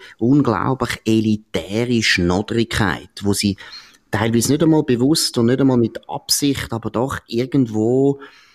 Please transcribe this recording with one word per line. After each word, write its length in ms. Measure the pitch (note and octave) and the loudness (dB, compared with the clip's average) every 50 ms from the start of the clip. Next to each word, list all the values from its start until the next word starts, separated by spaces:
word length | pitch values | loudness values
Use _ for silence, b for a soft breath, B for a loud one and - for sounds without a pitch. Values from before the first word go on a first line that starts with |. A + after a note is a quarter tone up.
| B B B B | B B B B
unglaublich 800 | A2+ A#2+ C3+ D3 C3+ A#2+ A2 F2 F#2 B2+ C3 B2+ B2 A#2 - - - | 0 2 4 4 4 2 0 0 0 -2 -2 -2 -4 -6 -6 -6 -2
elitäre 1000 | - A2 A2 A2 A2 G#2+ G#2 - _ - F2+ E2 F2+ G2+ A2 A#2+ B2 B2 A#2 G#2+ | 0 0 2 2 0 0 -2 -4 _ -8 -8 -6 -4 -4 -4 -2 0 0 0 0
Schnoddrigkeit, 1080 | - - - F2+ E2+ F2+ F#2+ G#2+ - G#2+ A#2 A#2 - - - A2+ F#2 D2 A#1+ - - - - G2 | 0 0 0 2 2 2 0 -2 -2 -2 -2 -2 -2 -2 -2 0 0 -2 -4 -8 -16 -14 -6 -2
wo 100 | G2+ G2+ | -2 -2
sie 240 | - G2+ G2+ F#2+ B B B B B B B B B B - | 0 0 -2 -2 B B B B B B B B B B -6
teilweise 420 | - G#2+ G#2+ A2+ A2+ A#2 A2+ A2+ C3+ | -4 -2 -2 0 0 0 2 2 2
nicht 100 | D#3 E3+ | 2 4
einmal 200 | D#3+ D#3+ D3+ D3 | 4 4 2 2
bewusst 560 | D3 B2+ A2 B2 C#3 D#3+ D#3+ - - - B2 | 2 0 2 2 2 2 2 0 -2 0 2
und 80 | A#2 | 2
nicht 140 | A#2 B2+ C3+ | 2 2 2
einmal 160 | C#3 C3+ B2+ | 2 2 4
mit 320 | A#2+ A#2 A2 - - _ - | 2 2 0 -2 -8 _ -10
Absicht, 640 | - C3+ _ - - - D3 C#3+ C3+ - - - - | -12 -10 _ -4 -2 0 0 0 -2 -2 -4 -8 -8
aber 180 | A2+ - A2 | -6 -6 -4
doch 280 | - G#2+ A#2 C3+ - - - - | -2 -2 -2 -2 -4 -8 -10 -6
irgendwo 920 | - A#2 B2+ C3 - C#3+ C3 A2+ G#2+ G#2+ G#2+ A#2 B2 C3 C3+ C#3 C#3 C#3 B B B B B B B | -4 -4 -4 0 0 0 0 0 0 0 0 2 2 2 2 2 0 -2 B B B B B B B